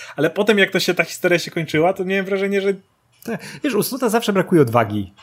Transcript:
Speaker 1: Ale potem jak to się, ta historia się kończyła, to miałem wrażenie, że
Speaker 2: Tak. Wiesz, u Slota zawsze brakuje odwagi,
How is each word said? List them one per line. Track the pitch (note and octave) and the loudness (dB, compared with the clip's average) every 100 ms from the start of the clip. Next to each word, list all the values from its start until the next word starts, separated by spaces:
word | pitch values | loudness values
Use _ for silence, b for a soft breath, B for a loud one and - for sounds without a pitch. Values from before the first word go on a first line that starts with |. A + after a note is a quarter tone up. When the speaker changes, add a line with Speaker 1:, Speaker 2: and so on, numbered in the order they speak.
| B B | B B
Speaker 1:
Ale | D#3 | -2
potem | F#3 G#3 G#3 | 0 2 4
jak | F#3+ | 4
to | F#3 | 2
się, | - | 0
ta | F3 | 0
historia | E3 - F#3 E3+ | -2 -2 0 0
się | D#3+ | 0
kończyła, | - D#3 D#3 E3+ | -6 -2 2 2
to | F#3+ | 0
miałem | F#3 G3 | -2 -2
wrażenie, | F#3+ G3 G3 G3+ | -2 -2 -2 -2
że | G3 F#3+ _ _ _ _ | -2 -4 _ _ _ _
Speaker 2:
Tak. | - G#3+ B B | -10 -10 B B
Wiesz, | D4 | -4
u | A3 | -2
Slota | - B3+ A#3+ | -2 -2 0
zawsze | A3+ A3+ | 0 0
brakuje | G3 E3 E3+ | 0 4 4
odwagi, | B2+ A#2+ G#2+ G#2 F#2 - | 4 4 2 -2 -6 -12